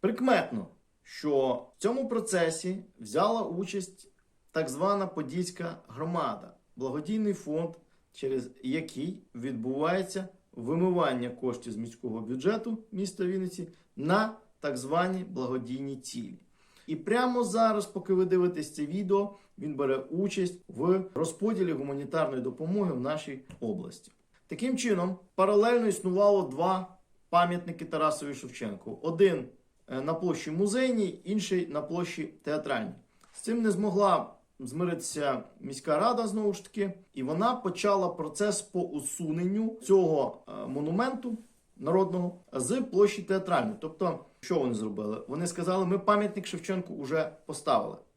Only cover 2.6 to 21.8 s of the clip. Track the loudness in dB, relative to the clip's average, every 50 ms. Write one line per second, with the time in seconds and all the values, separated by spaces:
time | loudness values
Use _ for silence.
2.6 | -4 -6 -6 -6 -8 -14 _ _ -14 -2 0 2 2 4 2 0 -2 -4 -4 -6
3.6 | -6 -4 -4 -6 -6 -8 -14 -20 -20 -20 _ _ _ _ _ _ _ _ _ -2
4.6 | -2 -2 -2 0 2 2 2 2 0 -2 -4 -6 -6 -4 -2 -4 -4 -4 -6 -8
5.6 | -8 -8 -8 -10 -14 -16 -10 -6 -6 -2 -2 0 0 -2 -2 -6 -10 -18 -20 _
6.6 | _ _ _ -6 -6 -4 -4 -4 -4 -2 -2 0 2 0 0 -2 -4 -4 -2 -2
7.6 | -2 -4 -6 -12 _ _ _ _ _ _ _ -6 -4 -2 -2 -2 -4 -6 -14 -10
8.6 | -4 -2 -2 -2 -2 -6 -8 -6 -6 -6 -6 -8 -14 _ _ -8 -8 -6 -6 -4
9.6 | -4 -4 -2 0 0 2 2 0 0 -2 -6 -8 -8 -8 -12 _ _ _ -14 -10
10.6 | -4 -2 0 2 2 4 4 4 2 2 2 0 -2 -4 -6 -4 -2 -2 -2 -2
11.6 | -6 -8 -6 -6 -8 -8 -10 -8 -6 -6 -6 -4 -4 -6 -6 0 0 2 0 2
12.6 | -2 -4 -6 -6 -8 _ -6 -4 -4 -4 -4 -4 -2 -2 0 -2 -2 -4 -6 -8
13.6 | -12 -12 -12 _ _ _ _ -6 0 2 4 4 4 2 -2 -10 -20 _ _ _
14.6 | -6 -4 -4 -4 -4 0 2 2 2 2 0 -4 -6 -6 -6 -4 -4 -2 -2 -4
15.6 | -4 -6 -6 -6 -6 -6 -8 -10 -10 -10 -10 -10 -10 -10 -12 -18 _ _ _ _
16.6 | _ _ _ -20 -8 -8 -8 -6 0 0 2 4 4 2 2 2 0 2 4 4
17.6 | 4 4 4 2 -2 -2 -6 -8 0 2 4 4 4 4 4 4 4 4 2 0
18.6 | -6 -6 -4 -6 -4 -2 -2 -2 2 4 4 4 2 0 -4 -14 -20 _ _ -10
19.6 | -8 -6 -2 0 2 2 2 0 0 -4 -2 0 0 0 0 0 0 -2 -2 -8
20.6 | _ -14 -6 0 4 4 4 4 2 -2 -2 -2 -2 -2 -2 -2 0 0 2 2
21.6 | 0 0 0 -2